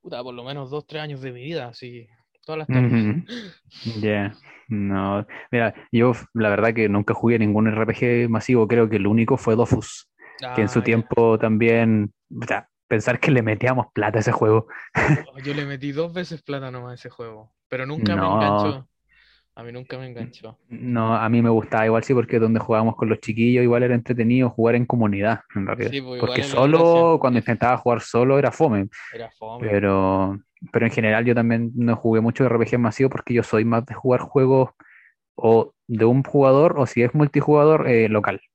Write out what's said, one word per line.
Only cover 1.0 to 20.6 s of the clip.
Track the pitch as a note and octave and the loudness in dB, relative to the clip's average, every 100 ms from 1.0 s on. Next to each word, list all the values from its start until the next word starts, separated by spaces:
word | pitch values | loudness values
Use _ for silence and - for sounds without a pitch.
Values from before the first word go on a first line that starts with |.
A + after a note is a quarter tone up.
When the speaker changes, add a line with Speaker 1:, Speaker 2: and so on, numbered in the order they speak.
Speaker 1:
años | D3+ C#3 | -12 -12
de | C3 | -12
mi | B2 C3+ | -14 -10
vida, | D#3+ B2 | -10 -10
así, | A#2 B2 A#2+ A2+ _ _ _ - | -14 -18 -18 -20 _ _ _ -12
todas | D#3 | -10
las | D3+ | -2
tardes. | B2+ B2 | 0 2
Speaker 2:
Ujú. | A#2 G#2+ C3+ - A#3+ G3+ - _ - A#2 A2 | 2 0 -2 -6 -14 -16 -20 _ -14 -10 -6
Ya, | G#2+ G#2 G2+ G#2+ _ - _ | -4 -2 -4 -10 _ -20 _
no. | G#2+ G2+ G2 G2 G2+ - - - | -6 -4 -4 -2 -4 -6 -16 -6
Mira, | B2 A2+ - - | -2 -2 -4 -4
yo | A#2 B2 | 2 2
f-, | A#2+ - | 0 -6
la | A#2 A2 | -2 0
verdad | G2+ A2 | 2 0
que | A2+ G#2+ | 2 0
nunca | G2+ G2+ | 0 -2
jugué | A2 A#2 A#2 | 0 0 2
ningún | G#2+ G#2 A2 | 2 2 0
R | G#2+ A2 | 0 -2
P | |
G | A2 B2 A#2+ A#2+ | -2 0 0 0
masivo, | A2 - B2 G#2+ | -2 0 2 4
creo | A#2 A2+ | 2 2
que | G#2+ | 2
el | G2 | 2
único | A2 A2+ C3 | 2 2 0
fue | - A2 | 0 0
Dofus, | A2+ A#2 - - - _ - - B2+ B2 | 2 0 -4 -18 -20 _ -20 -16 -8 -2
que | |
en | G#2 | 0
su | B2 | 0
Speaker 1:
Ah, | |
ya. | A2 | 0
Speaker 2:
tiempo | A2+ A2+ - A2+ A2 | -2 0 2 2 2
también, | A2+ G#2+ A#2 A#2 A2+ A2 G2+ _ _ A#2 | 0 2 2 4 4 2 0 _ _ -14
o | A#2 | -8
sea, | A2 - _ _ | -8 -8 _ _
pensar | A#2 A#2 A#2+ | -2 -2 -2
que | - | 2
le | C3 | 2
metíamos | A2+ G#2+ B2 B2+ A#2 | 2 -2 -2 -2 -4
plata | - G#2 A2 | -4 -2 0
a | |
ese | G#2+ | -2
juego. | A2+ A2 A2 - - - | 0 2 2 0 -16 -10
<laughs> | - - D3 - | -4 0 0 -2
Speaker 1:
Oh, | C3+ | -14
yo | C3+ | -8
le | D3 C#3+ | -8 -8
metí | C#3 C#3+ | -8 -8
dos | C#3 E3+ | -6 -6
veces | E3+ F3 D#3+ | -8 -10 -12
plata | - C#3 C3+ | -12 -10 -10
nomás | B2+ B2 | -14 -16
a | B2 | -16
ese | A#2+ | -20
juego, | - A#2 A2 A2+ _ _ | -16 -16 -16 -20 _ _
pero | B2+ C3 | -8 -6
nunca | D#3 G#2+ G2+ | -4 -2 0
me | |
Speaker 2:
No. | F#2 G2+ | 0 2
Speaker 1:
enganchó. | G2+ G#2 G#2 C3+ C3 _ _ _ _ _ _ | 2 2 0 -4 -12 _ _ _ _ _ _
A | - | -20
mí | A#2 | -16
nunca | A#2+ C3 B2+ | -16 -14 -14
me | C3 | -14
enganchó. | A#2 A#2+ - A2 A#2+ | -14 -16 -16 -20 -20